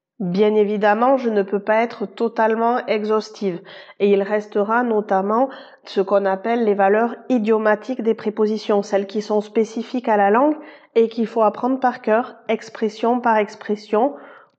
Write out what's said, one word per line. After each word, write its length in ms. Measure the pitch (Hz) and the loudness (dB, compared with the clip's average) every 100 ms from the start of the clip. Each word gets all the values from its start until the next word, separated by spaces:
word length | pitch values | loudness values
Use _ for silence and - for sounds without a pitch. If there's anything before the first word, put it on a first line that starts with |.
| _ - | _ -8
Bien 340 | 180 185 214 | -4 2 2
évidemment, 640 | 214 208 208 208 214 247 269 | 4 2 2 2 2 2 2
je 140 | 240 | 0
ne 140 | 208 | -2
peux 180 | 196 208 | 0 -2
pas 160 | 202 220 | 0 0
être 280 | 233 - 202 | 0 -4 -10
totalement 800 | - 233 233 220 220 233 247 247 | -4 -4 0 0 2 0 0 -2
exhaustive, 760 | 220 214 214 214 - 196 170 - - - - | -2 0 -2 -4 -6 -6 -6 -10 -20 -20 -2
et 100 | 202 | 2
il 100 | 202 | 2
restera 640 | 196 214 208 214 202 233 | 2 -2 -2 -2 0 0
notamment 640 | 247 214 208 190 196 220 262 - - - - | 0 0 0 0 2 0 0 -4 -20 -20 -6
ce 160 | - | -4
qu'on 240 | 190 202 196 | 0 2 2
appelle 400 | 190 226 240 220 | -2 -2 0 0
les 80 | |
valeurs 420 | 202 196 208 233 247 - | 2 4 4 0 -4 -2
idiomatiques 720 | 254 208 220 214 208 - 254 | 0 2 2 2 0 -2 -4
des 100 | 226 | -2
prépositions, 680 | 220 214 208 214 214 - 208 | -2 -2 -2 -2 -2 0 0
celles 240 | 202 196 196 | 0 -2 -2
qui 140 | 214 | -6
sont 180 | 208 214 | -2 -2
spécifiques 680 | 208 233 214 - 226 254 240 | 0 0 -2 -4 -8 -6 0
à 80 | 208 | 2
la 120 | 196 | 4
langue 280 | 220 294 302 - - _ | 4 2 0 -8 -20 _
et 140 | 226 226 | 2 2
qu'il 180 | 233 214 | 0 -4
faut 160 | 233 | 2
apprendre 380 | 208 208 247 262 | 0 0 -2 0
par 220 | 254 240 | 0 -2
cœur, 340 | - 220 247 - - | 0 0 0 -8 -6
expression 720 | 226 - - 220 214 233 247 | -6 -6 -6 -6 -2 -2 0
par 160 | 233 220 | 2 2
expression 760 | 208 - - 208 - 214 277 277 - - _ | 0 -4 -6 -6 -2 0 0 -2 -14 -20 _